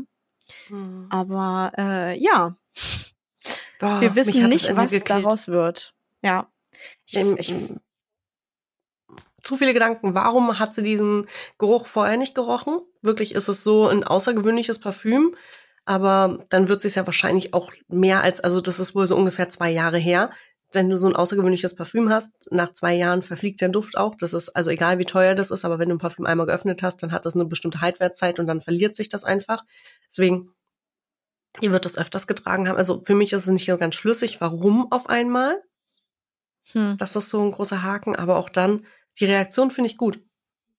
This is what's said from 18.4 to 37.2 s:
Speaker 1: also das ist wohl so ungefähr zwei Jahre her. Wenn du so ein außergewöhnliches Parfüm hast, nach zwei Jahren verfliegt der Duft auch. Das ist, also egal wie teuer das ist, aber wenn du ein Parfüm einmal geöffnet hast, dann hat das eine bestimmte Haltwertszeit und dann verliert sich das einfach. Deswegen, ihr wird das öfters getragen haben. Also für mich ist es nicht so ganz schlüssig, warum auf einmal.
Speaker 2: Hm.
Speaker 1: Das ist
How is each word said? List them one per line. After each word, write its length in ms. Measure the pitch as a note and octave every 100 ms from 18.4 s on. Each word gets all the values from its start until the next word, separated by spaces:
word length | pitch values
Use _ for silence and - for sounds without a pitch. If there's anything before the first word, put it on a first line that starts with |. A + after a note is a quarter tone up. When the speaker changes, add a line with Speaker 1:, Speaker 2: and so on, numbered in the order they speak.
Speaker 1:
also 200 | F3 F3+
das 180 | F#3 F3+
ist 140 | F#3 G3
wohl 120 | F#3
so 80 | F#3+
ungefähr 320 | F#3 F3+ F3+
zwei 220 | - E3+
Jahre 260 | E3 E3 E3+
her. 320 | E3 F3 A3+ - - _ _
Wenn 160 | G3 F#3
du 80 | F#3
so 100 | F#3+
ein 80 | -
außergewöhnliches 600 | F3 G3+ F#3 F#3 F#3 F3+
Parfüm 340 | E3 A3+ A3
hast, 400 | A3 A3 _ -
nach 220 | F3 F3
zwei 200 | - F3
Jahren 280 | F3 F3 F3+
verfliegt 400 | F3+ F3 G3+ G3
der 80 | F#3
Duft 260 | G3+ G#3+ -
auch. 180 | G#3 G#3+
Das 180 | E3+
ist, 160 | E3+ -
also 200 | - E3
egal 280 | E3 E3+ F#3
wie 60 | F3+
teuer 280 | F#3+ F#3
das 160 | F#3+ G3
ist, 140 | F#3+
aber 160 | F3 E3
wenn 80 | E3+
du 60 | E3+
ein 40 |
Parfüm 260 | E3+ - -
einmal 200 | E3 E3
geöffnet 360 | F3+ G3 F3+
hast, 180 | F#3 -
dann 100 | E3
hat 120 | E3 E3+
das 100 | F3
eine 100 | E3
bestimmte 340 | E3 E3+ D#3+
Haltwertszeit 600 | E3+ F3 F3+ - F3+ F3
und 80 | E3
dann 140 | D#3+
verliert 340 | D#3+ E3+ G#3 G#3+
sich 120 | G#3
das 160 | G3+
einfach. 400 | - F#3+ G3+ A3 - _ - _ _
Deswegen, 400 | - F#3 F3+ F3+ _ _ _ _ _ _ _ _ _ _ -
ihr 100 | G#3
wird 140 | F#3 F3
das 120 | -
öfters 300 | E3 G3 -
getragen 400 | G3 F#3 F#3+ F#3
haben. 80 | -
Also 240 | F3+ - -
für 100 | G3+
mich 160 | G3+
ist 120 | G3+
es 40 | F#3
nicht 180 | F#3 -
so 100 | F3
ganz 180 | E3+ -
schlüssig, 460 | G#3 A#3 A#3 -
warum 500 | E3+ E3 G3 A3 B3
auf 160 | B3 -
einmal. 560 | A#3+ A#3+ B3 C4 G4 - _ _ _ _ _ _ _ _ _ _
Speaker 2:
Hm. 240 | A3 G#3 G3
Speaker 1:
Das 180 | F#3+
ist 140 | G#3+